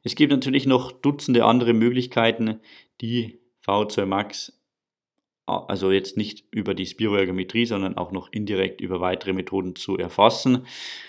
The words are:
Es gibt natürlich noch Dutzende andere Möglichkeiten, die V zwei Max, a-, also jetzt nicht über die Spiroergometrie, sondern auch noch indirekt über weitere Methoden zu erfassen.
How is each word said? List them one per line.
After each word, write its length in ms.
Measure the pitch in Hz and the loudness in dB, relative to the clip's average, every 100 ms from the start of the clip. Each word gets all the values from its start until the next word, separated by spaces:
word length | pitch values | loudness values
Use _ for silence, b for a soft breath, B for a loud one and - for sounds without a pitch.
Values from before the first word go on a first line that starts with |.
Es 120 | 117 - | -6 2
gibt 160 | 147 | 4
natürlich 340 | 139 127 135 131 | 4 2 0 4
noch 260 | 131 - | 2 2
Dutzende 520 | - 143 143 - 120 | -2 -2 0 2 4
andere 300 | 113 120 117 | 6 4 4
Möglichkeiten, 880 | 117 117 123 123 - 113 113 113 110 B B B - | 4 4 2 -2 2 2 2 -2 -4 B B B -12
die 380 | 117 120 110 - _ _ | -4 -4 -4 -10 _ _
V 260 | - 101 104 | -2 0 0
zwei 200 | - 98 | -2 0
Max, 480 | 98 104 - - _ _ _ _ _ _ _ _ _ - | -2 -4 -8 -16 _ _ _ _ _ _ _ _ _ -6
a-, 180 | - - | -6 -4
also 240 | 98 95 | -2 2
jetzt 260 | 98 95 - | 2 0 -6
nicht 280 | 107 - _ | -8 -8 _
über 240 | 110 101 92 | -6 -4 -4
die 100 | 92 | -6
Spiroergometrie, 800 | - 110 101 92 92 92 113 117 | -4 0 2 0 -2 -4 -2 0
sondern 320 | 104 95 90 | -2 -4 -4
auch 140 | 90 | -6
noch 200 | 95 - | -8 -8
indirekt 480 | 107 104 98 95 - | -8 -4 -2 -2 -4
über 220 | 92 90 | -6 -2
weitere 320 | 90 90 95 | -2 -2 -4
Methoden 420 | 92 92 98 90 90 | -4 -2 -4 -4 -8
zu 220 | - 98 | -6 -6
erfassen. 720 | 90 - 101 - 131 123 B B B B | -4 4 4 4 2 2 B B B B